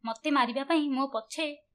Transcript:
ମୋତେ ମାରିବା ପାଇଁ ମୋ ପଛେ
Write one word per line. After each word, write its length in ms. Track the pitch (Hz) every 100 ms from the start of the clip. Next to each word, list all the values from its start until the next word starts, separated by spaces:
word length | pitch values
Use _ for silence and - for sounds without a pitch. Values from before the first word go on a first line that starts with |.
ମୋତେ 260 | 226 226 302
ମାରିବା 340 | 285 240 247
ପାଇଁ 240 | 277 330 294
ମୋ 180 | 262 277
ପଛେ 580 | 233 - - 311 294 _